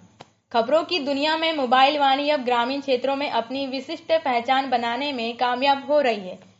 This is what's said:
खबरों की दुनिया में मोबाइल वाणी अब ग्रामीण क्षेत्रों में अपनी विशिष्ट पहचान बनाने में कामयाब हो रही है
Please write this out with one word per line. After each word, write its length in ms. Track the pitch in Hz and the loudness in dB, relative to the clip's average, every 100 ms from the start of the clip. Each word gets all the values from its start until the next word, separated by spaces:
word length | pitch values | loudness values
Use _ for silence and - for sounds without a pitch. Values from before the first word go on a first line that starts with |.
| - - - _ _ | -20 -20 -20 _ _
खबरों 300 | 233 226 311 | -2 2 2
की 160 | 330 349 | 2 -2
दुनिया 380 | 269 277 311 320 | -2 -2 0 0
में 160 | 320 | -2
मोबाइल 460 | 311 247 262 269 294 | -2 2 4 6 4
वाणी 300 | 277 269 285 | 2 2 0
अब 140 | 302 | 0
ग्रामीण 380 | 240 240 240 277 | 0 0 0 -2
क्षेत्रों 340 | 277 247 269 277 | -2 -2 0 -2
में 160 | 285 | -2
अपनी 360 | 233 220 269 269 | -2 -2 -4 -6
विशिष्ट 440 | 262 269 320 - | -6 -8 -8 -2
पहचान 580 | 320 294 240 240 262 269 | 0 0 -2 0 0 0
बनाने 420 | 247 233 240 285 | -2 -2 -4 -4
में 260 | 254 226 233 | -4 -6 -2
कामयाब 540 | 247 247 277 269 254 | -2 2 2 2 2
हो 80 | 294 | 2
रही 200 | 262 208 | 2 0
है 200 | 185 190 - | -6 -14 -18